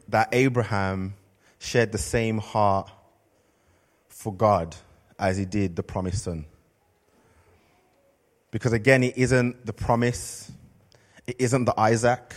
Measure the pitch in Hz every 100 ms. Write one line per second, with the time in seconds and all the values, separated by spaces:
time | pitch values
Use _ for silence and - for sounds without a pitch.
0 | - 110 107 123 135 123 104 104 95 95
1 | 95 101 _ _ _ _ - 123 110 104
2 | - 120 113 110 - 110 104 98 - -
3 | _ _ _ _ _ _ _ _ _ _
4 | _ - 113 92 107 95 82 - - _
5 | _ - 98 95 95 104 98 87 - 101
6 | 92 87 - 82 76 _ _ _ _ _
7 | _ _ _ _ _ _ _ _ _ _
8 | _ _ _ _ _ 107 123 113 110 131
9 | 127 - 127 127 123 - 110 - - 117
10 | 120 123 - - - - - _ _ _
11 | _ - - - 127 131 123 113 110 117
12 | 120 127 -